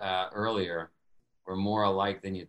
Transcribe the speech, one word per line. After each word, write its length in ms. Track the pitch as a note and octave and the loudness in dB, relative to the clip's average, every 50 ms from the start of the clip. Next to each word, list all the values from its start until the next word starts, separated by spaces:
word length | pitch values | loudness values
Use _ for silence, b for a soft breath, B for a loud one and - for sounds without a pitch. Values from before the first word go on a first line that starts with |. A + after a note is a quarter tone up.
uh, 260 | G2+ F#2+ F#2 F#2 F#2 F2+ - | -4 -2 0 0 -2 -2 -2
earlier, 580 | G#2 G#2+ A2+ A2+ G#2 F#2 F2 E2+ E2+ E2 - _ _ _ _ - - _ _ _ _ _ F#2 | -2 -2 0 0 0 0 0 -2 -4 -6 -8 _ _ _ _ -20 -20 _ _ _ _ _ -6
we're 80 | F#2+ | -4
more 280 | F#2+ G2 G2+ G#2+ G#2+ G#2 | -2 0 2 2 4 4
alike 380 | G2+ G2 F#2+ G2 G2+ G2 F#2+ | 4 4 4 2 0 0 -4
than 140 | - G2 F#2+ | -6 -6 -6
you 100 | F2+ F2+ | -6 -8